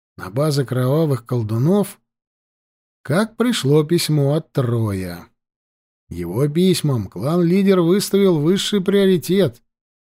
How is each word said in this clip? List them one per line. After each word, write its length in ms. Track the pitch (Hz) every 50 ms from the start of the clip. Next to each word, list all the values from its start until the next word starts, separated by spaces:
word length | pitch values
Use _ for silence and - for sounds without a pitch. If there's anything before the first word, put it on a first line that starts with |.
| _ _ _ -
на 120 | - 92
базы 360 | 95 120 147 156 143 143 135
кровавых 600 | - 123 127 127 127 139 156 165 151 139 123 -
колдунов, 760 | - 123 123 113 104 110 113 127 160 190 208 196 - - - _ _ _ _ _ _ _ _ _ _ _ _ _ _ _ _ _ _ _ _ _
как 340 | - 135 185 220 220 - _
пришло 480 | 226 247 226 - - 135 143 156 151
письмо 480 | 151 175 170 - - 151 151 139 135 147
от 180 | 160 160 -
Троя. 760 | _ - 127 117 117 117 113 104 101 95 92 90 87 85 - - _ _ _ _ _ _ _ _ _ _ _ _ _ _ _ _
Его 360 | 82 85 87 85 87 113 143 151
письмам 580 | 147 170 180 190 175 - - 151 135 117 101 90
клан-лидер 720 | - 87 104 143 165 180 175 165 175 196 196 196 196 185
выставил 580 | 170 165 185 208 - - - 196 202 190 175 151
высший 420 | 143 160 196 190 - - - 208
приоритет, 840 | 175 - 190 202 196 190 190 170 - - 175 202 190 139 - - _ _ _ _ _ _ _ _ _ _ _